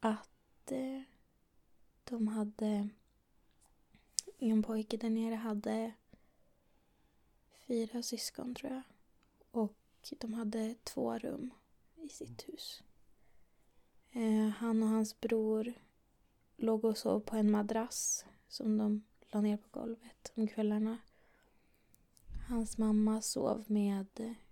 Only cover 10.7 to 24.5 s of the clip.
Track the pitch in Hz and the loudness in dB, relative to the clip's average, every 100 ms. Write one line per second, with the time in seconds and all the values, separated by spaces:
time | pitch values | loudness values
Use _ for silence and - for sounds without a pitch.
10.7 | 233 - - 240 226 240 - 254 - _ | -6 -8 -2 -2 -2 -4 -6 -8 -12 _
11.7 | _ _ - 311 - - 117 - - - | _ _ -16 -16 -12 -14 -14 -14 -12 -12
12.7 | - - - - - - - - _ _ | -14 -20 -20 -20 -20 -20 -20 -20 _ _
13.7 | _ _ - _ 254 220 214 214 208 233 | _ _ -20 _ -2 4 4 4 2 2
14.7 | 226 220 220 214 - 226 220 220 220 233 | 4 4 4 2 0 2 4 4 2 0
15.7 | 240 - _ _ _ _ _ _ _ 220 | -6 -16 _ _ _ _ _ _ _ 2
16.7 | 220 220 214 - 196 214 220 214 208 208 | 4 4 2 2 2 2 4 6 6 4
17.7 | 220 226 - - - - - _ - 220 | 0 -2 -2 0 -2 -4 -20 _ -6 0
18.7 | 214 214 214 214 _ - 214 208 208 - | 2 4 0 -4 _ -6 0 2 0 -4
19.7 | - 233 226 233 - - - 214 - 214 | -8 -6 -8 -10 -18 -14 -2 -2 2 2
20.7 | 208 214 233 - _ _ _ _ _ _ | 2 0 -2 -10 _ _ _ _ _ _
21.7 | _ _ - _ _ - - - 240 220 | _ _ -20 _ _ -10 -10 -4 -2 -2
22.7 | - 220 214 214 220 214 - - 226 214 | 0 4 4 4 2 0 0 0 0 0
23.7 | 208 202 196 196 - 226 233 - | 2 2 0 -4 -8 -8 -8 -16